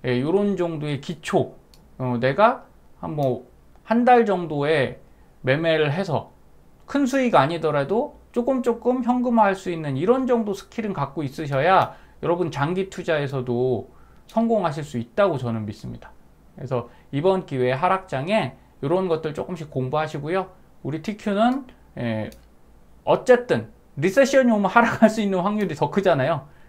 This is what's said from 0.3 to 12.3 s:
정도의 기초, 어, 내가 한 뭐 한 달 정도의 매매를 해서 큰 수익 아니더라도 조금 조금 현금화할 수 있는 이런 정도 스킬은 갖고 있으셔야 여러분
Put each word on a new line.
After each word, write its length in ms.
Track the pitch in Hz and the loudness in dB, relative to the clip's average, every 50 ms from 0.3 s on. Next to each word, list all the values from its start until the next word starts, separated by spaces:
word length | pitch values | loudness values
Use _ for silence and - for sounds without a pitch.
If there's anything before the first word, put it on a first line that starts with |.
| 175 202 208 202 196 175 | 0 0 2 0 0 -2
정도의 440 | 175 170 165 151 147 151 147 135 | -2 -4 -4 -6 -6 -6 -6 -6
기초, 540 | - - 170 - - - - 175 - - - - _ _ - - - - - - | -6 -10 -12 -10 -8 0 0 0 0 0 -6 -20 _ _ -20 -20 -20 -20 -12 -8
어, 200 | 131 127 123 120 | -4 -4 -2 0
내가 460 | 120 131 139 165 208 233 262 - - - - - - - - - | 0 0 4 4 4 4 4 2 -10 -20 -20 -20 -20 -20 -20 -12
한 160 | - 170 160 | -10 -8 -4
뭐 280 | 147 143 131 123 - - - - - - - - - _ | -2 0 -2 -2 -4 -6 -16 -20 -20 -20 -20 -20 -20 _
한 220 | - 220 233 247 | 0 0 2 6
달 200 | 233 247 240 233 | 8 8 8 6
정도의 760 | 202 196 180 175 156 156 143 143 147 160 151 127 113 - - - - - - - - - - | 4 2 -2 -2 -4 -2 -2 0 2 2 2 0 -2 -4 -10 -20 -20 -20 -20 -20 -20 -20 -6
매매를 500 | - 127 131 147 165 165 160 156 156 147 | 0 0 0 2 2 2 2 2 2 0
해서 400 | 139 175 196 175 147 110 - - - - - - - - - - - - - | 0 -2 -2 -2 -2 -4 -4 -6 -20 -20 -20 -20 -20 -20 -20 -20 -20 -20 -20
큰 200 | - - 285 285 | -4 -2 0 0
수익 300 | 247 262 269 262 240 - | 2 2 2 0 4 4
아니더라도 840 | - 135 143 170 165 160 156 147 143 139 135 190 226 285 294 - - - _ | 4 4 4 0 -2 -2 0 0 0 0 0 0 -2 -2 -4 -8 -18 -20 _
조금 300 | - 240 240 240 269 254 240 | -4 -2 0 0 0 0 0
조금 400 | 240 226 233 - 240 254 254 233 | -2 -2 0 0 -2 0 0 0
현금화할 520 | 220 247 247 240 254 233 226 214 196 190 | 0 0 0 0 2 4 4 4 4 2
수 160 | 190 - 185 | 0 -4 -6
있는 260 | 175 160 156 147 135 131 | -6 -4 -4 -4 -2 -2
이런 300 | 156 190 240 262 262 254 | 2 2 2 2 2 0
정도 260 | 254 233 220 208 190 | 0 0 0 -2 -6
스킬은 400 | 190 - - - - 220 214 190 | -8 -8 -12 -10 -6 -6 -4 -4
갖고 300 | 151 143 135 - 170 151 | -4 -6 -6 -4 -6 -6
있으셔야 720 | 135 131 - 160 143 139 131 139 170 190 175 127 - - - - - - - - | -6 -6 -8 -6 -2 -2 0 2 4 4 4 4 2 -4 -18 -20 -20 -18 -8 -2
여러분 280 | 147 | -2